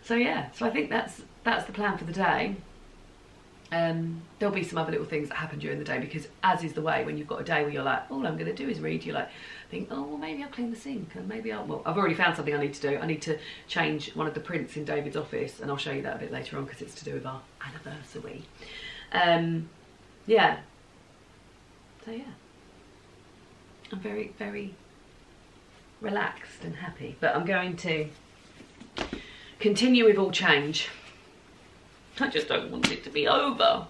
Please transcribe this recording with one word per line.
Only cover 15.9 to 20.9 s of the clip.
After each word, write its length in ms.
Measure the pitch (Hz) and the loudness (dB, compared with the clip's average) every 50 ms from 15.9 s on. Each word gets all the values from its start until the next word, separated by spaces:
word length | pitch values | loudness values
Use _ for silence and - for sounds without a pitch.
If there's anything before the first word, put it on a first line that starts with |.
you 100 | 139 139 139 | -4 -4 -4
that 120 | 131 135 | -4 -6
a 40 | 135 | -6
bit 120 | - - | -6 -6
later 260 | 120 131 127 - - 139 | -6 -8 -8 -6 -6 -6
on, 80 | 139 | -6
'cause 160 | 135 - - | -6 -8 -12
it's 140 | - - - | -12 -14 -12
to 80 | - - | -12 -10
do 100 | - 139 | -8 -8
with 100 | 135 123 | -6 -6
our 160 | 131 131 131 - - - - | -6 -8 -10 -12 -16 -16 -12
anniversary. 840 | - 135 135 156 160 - 147 151 135 - - - - - - - - - - - - - - - - - - - - - | -12 -12 -12 -12 -12 -12 -12 -12 -14 -14 -14 -12 -12 -12 -12 -14 -16 -16 -18 -20 -18 -16 -14 -14 -14 -14 -14 -14 -14 0
Um, 560 | - 185 180 170 170 170 170 165 165 160 160 - - - - - - - - - - - - | 4 6 8 8 8 6 6 4 2 0 -2 -4 -12 -20 -20 -20 -20 -20 -20 -20 -20 -16 2
yeah. 340 | - 220 214 175 - - - - - - - - - | 6 8 8 8 8 4 2 -6 -16 -20 -20 -20 -20